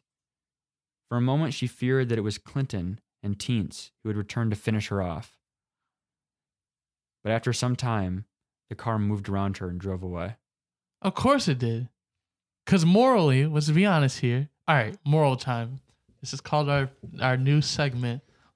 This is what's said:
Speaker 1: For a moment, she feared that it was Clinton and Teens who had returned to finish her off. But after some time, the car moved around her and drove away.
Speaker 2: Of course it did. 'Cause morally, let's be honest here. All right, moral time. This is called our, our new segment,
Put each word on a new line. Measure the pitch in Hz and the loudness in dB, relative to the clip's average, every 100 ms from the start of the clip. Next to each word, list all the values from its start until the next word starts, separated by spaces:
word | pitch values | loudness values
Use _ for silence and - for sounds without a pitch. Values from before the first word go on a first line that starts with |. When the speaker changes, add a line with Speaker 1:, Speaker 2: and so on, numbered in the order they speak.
| _ _ _ _ _ _ _ _ _ _ _ | _ _ _ _ _ _ _ _ _ _ _
Speaker 1:
For | 120 | -2
a | |
moment, | 127 139 160 | 2 2 0
she | - 123 | -2 -6
feared | - 123 131 127 | -4 0 2 2
that | 113 | 0
it | |
was | 107 104 | -2 -4
Clinton | - 139 135 101 87 107 _ _ | -6 -6 -4 -4 -6 -8 _ _
and | 101 101 | -6 -6
Teens | - 120 87 - - _ | -2 -2 -2 -8 -18 _
who | 110 | -6
had | 104 | -4
returned | 104 - 113 | -4 -2 -2
to | 101 | -2
finish | - 107 - | -2 -2 -2
her | 101 | -2
off. | 90 78 - _ _ _ _ _ _ _ _ _ _ _ _ _ _ _ _ _ _ _ | -2 -6 -12 _ _ _ _ _ _ _ _ _ _ _ _ _ _ _ _ _ _ _
But | 107 | -2
after | 113 - | 0 0
some | 117 123 123 | -2 -2 -2
time, | 127 110 92 92 - _ _ _ _ | -2 -2 -2 -4 -8 _ _ _ _
the | 110 | -10
car | 120 110 | -4 0
moved | 104 104 98 | 0 -2 -2
around | 98 98 98 | -2 -2 -4
her | 92 | -6
and | 87 | -8
drove | 95 92 | -6 -6
away. | 92 87 90 110 _ _ _ _ _ _ | -8 -8 -8 -10 _ _ _ _ _ _
Speaker 2:
Of | 196 - | -6 -2
course | 254 277 190 | 2 2 2
it | 131 | 0
did. | 120 113 123 - _ _ _ _ _ _ - | -2 -4 -6 -12 _ _ _ _ _ _ 0
'Cause | 190 165 | 4 6
morally, | 190 262 240 156 131 151 | 6 6 6 4 4 2
let's | 151 151 | 0 2
be | 156 202 | 4 4
honest | 170 139 - | 4 2 2
here. | 123 123 147 _ - | 0 0 -2 _ 0
All | 151 | 2
right, | 110 107 143 | 2 -4 0
moral | 156 147 127 | 4 4 2
time. | - 120 117 135 - _ _ _ | -2 -4 -4 -10 -18 _ _ _
This | 135 | -12
is | 135 | -12
called | - 151 143 | -2 0 2
our, | 143 131 - - - | 0 0 -6 -18 -4
our | 127 127 | 0 2
new | 135 147 | 2 2
segment, | 143 - 143 123 120 123 - _ _ | 2 0 -2 -2 -4 -4 -10 _ _